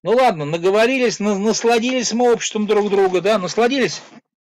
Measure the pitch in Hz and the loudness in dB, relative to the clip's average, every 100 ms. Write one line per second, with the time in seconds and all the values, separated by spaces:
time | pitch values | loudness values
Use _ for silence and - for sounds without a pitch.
0 | 170 240 247 175 143 170 180 208 226 262 | 0 2 2 0 -6 -2 0 2 2 2
1 | 240 - 208 196 214 - 233 233 240 254 | -2 -2 -4 0 -2 0 0 0 0 -2
2 | 226 226 247 233 - 214 208 214 208 196 | -2 0 2 2 -2 -4 0 0 2 2
3 | 190 180 185 220 175 208 240 277 202 - | 2 0 0 0 -2 0 0 0 -2 -4
4 | - - _ _ | -16 -20 _ _